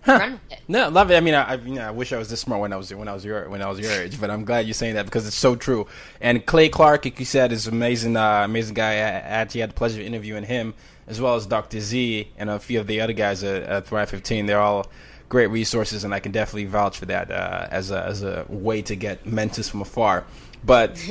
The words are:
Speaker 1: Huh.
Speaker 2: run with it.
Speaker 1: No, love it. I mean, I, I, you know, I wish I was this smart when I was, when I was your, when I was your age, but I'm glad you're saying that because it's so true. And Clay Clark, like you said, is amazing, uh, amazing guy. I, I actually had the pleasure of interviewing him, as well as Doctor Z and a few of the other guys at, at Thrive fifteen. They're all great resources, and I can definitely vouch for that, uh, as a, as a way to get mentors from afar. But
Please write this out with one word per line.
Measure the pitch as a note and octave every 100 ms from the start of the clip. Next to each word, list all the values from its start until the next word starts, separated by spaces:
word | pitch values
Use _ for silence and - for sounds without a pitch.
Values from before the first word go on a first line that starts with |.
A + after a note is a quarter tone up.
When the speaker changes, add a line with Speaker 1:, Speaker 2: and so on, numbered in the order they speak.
Speaker 1:
Huh. | - B3+
Speaker 2:
run | G#3+
with | B3+ - -
it. | -
Speaker 1:
No, | G#3 G3+
love | E3 G3
it. | F3
I |
mean, | E3 D3+
I, |
I, | A2+ B2+
you | A#2+ C3+
know, | A2
I |
wish | A2 B2
I | B2
was | G#2+
this | A2+
smart | - G#2+
when | G#2
I | F#2+
was, | F#2+
when | G2+ G#2+
I |
was | G2
your, | G2+ G#2+ D#2+
when | G2
I | G2
was | F#2+
your | G#2+
age, | G2+ F2+ A#2+
but | G#2
I'm | G#2 G#2+
glad | A#2+ A2
you're |
saying | A2 A#2 G#2+
that | G2
because | A#2+ G#2+
it's | -
so | C3 A#2+
true. | - A#2+ G2+ - - -
And | A#2+ A#2+
Clay | - E3 D#3
Clark, | D#3 D#3 D3 C#3+
like | -
you | B2+
said, | C#3 B2
is | A#2 A2
amazing, | A#2 A#2+ A#2+ A2+ A2+
uh, | G#2+ G#2
amazing | G2+ A2+ A2
guy. | G#2 A2
I, | G#2+
I | G#2+ F#2+
actually | B1+ G#2+ A2 A#2+
had | A2
the | -
pleasure | A#2 A2
of | G#2
interviewing | A2+ G#2 G#2+ G2+
him, | B2 A2+ G#2 - - -
as | A2
well | B2+ A#2+
as | G2+
Doctor | A2+ G2+ A2
Z | G#2 B2 A#2+ A2 G#2 -
and | G#2
a | G#2
few | - A#2+
of | G#2
the | G#2+
other | A2+
guys | G#2 G#2 F#2+
at, | G2 F#2+
at | - G2 -
Thrive | G#2+ G#2
fifteen. | G2 - A2 G#2
They're | G#2
all | G#2 G2+ G2 - - - -
great | B2 A2
resources, | A2+ A2 A#2 G#2 G#2+
and | G2+ G2
I |
can | -
definitely | G#2 G#2 G#2 G2+
vouch | G#2 G2+ -
for | F#2
that, | F#2 F2+
uh, | F#2 F2+ F#2 F2+
as | F#2 F#2+
a, | F#2+
as | F2+ G#2
a | G2 F2 -
way | G2+ G2 A2
to | G2+ G2+
get | G#2+ F#2 -
mentors | A2 G#2+ - G#2+
from | G#2
afar. | G2 - A2 F2+ - - - -
But | - D#3+ A2 - F#3